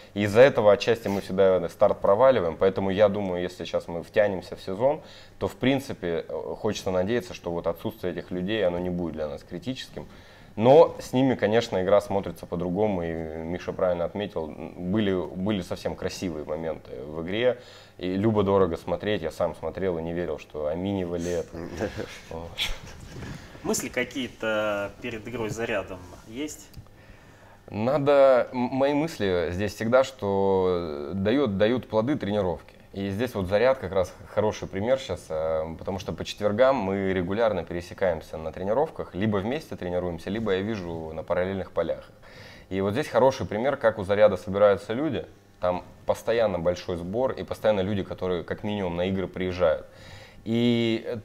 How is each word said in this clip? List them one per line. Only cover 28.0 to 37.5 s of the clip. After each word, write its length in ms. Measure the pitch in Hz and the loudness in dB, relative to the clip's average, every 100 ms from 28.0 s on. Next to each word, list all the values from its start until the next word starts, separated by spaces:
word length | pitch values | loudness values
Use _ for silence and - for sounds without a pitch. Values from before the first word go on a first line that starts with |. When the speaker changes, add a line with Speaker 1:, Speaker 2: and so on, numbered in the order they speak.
| 139 143 135 123 - | 4 8 8 6 2
Speaker 1:
м-, 60 | 127 123 | -2 -2
мои 220 | 131 139 | 2 2
мысли 560 | 147 160 - 101 90 80 | 2 0 -2 0 2 0
здесь 220 | 90 104 | -2 -4
всегда, 300 | - 113 127 | -4 2 4
что 1080 | 107 - 101 98 98 95 92 90 85 71 71 | 2 -2 -2 2 4 4 4 2 -2 -6 -6
дают, 440 | 98 98 131 135 95 | -2 2 2 2 2
дают 300 | 107 127 - | 2 2 0
плоды 280 | 110 117 151 | 0 0 0
тренировки. 600 | 101 104 92 80 - - - | -2 0 0 -2 -8 -20 -14
И 160 | 95 98 | -6 -4
здесь 240 | 98 127 107 | -2 -2 -2
вот 120 | 90 | 0
Заряд 320 | 104 123 135 | 4 4 2
как 120 | 90 | 0
раз 220 | 95 87 - 80 | 0 0 -4 -6
хороший 340 | - 107 - 78 | 0 0 0 -6
пример 300 | 95 110 135 | -2 0 0
щас, 260 | - 87 - | 0 -8 -4
э, 460 | 78 80 80 80 82 | -2 0 0 -2 -6
потому 220 | - 92 | -6 -6
что 140 | 98 | -6
по 100 | 85 | -8
четвергам 520 | 87 - 104 104 131 135 | -8 -2 0 4 4 4
мы 340 | 95 98 95 | 0 0 0
регулярно 520 | 92 87 101 113 | 0 0 0 2